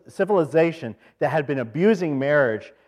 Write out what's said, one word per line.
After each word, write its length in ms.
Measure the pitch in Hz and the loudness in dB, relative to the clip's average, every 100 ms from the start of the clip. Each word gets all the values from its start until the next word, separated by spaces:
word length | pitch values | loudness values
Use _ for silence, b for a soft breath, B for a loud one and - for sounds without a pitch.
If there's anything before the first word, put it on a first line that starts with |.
| - | -10
civilization 880 | - 190 208 151 147 165 160 120 107 b b | -6 0 2 2 2 0 -2 -12 -14 b b
that 100 | 147 | -2
had 160 | 156 143 | -2 -2
been 140 | 139 | -4
abusing 580 | 117 139 196 208 170 139 | -4 0 2 2 -2 -4
marriage 560 | 139 147 131 110 - _ | 0 2 2 0 -8 _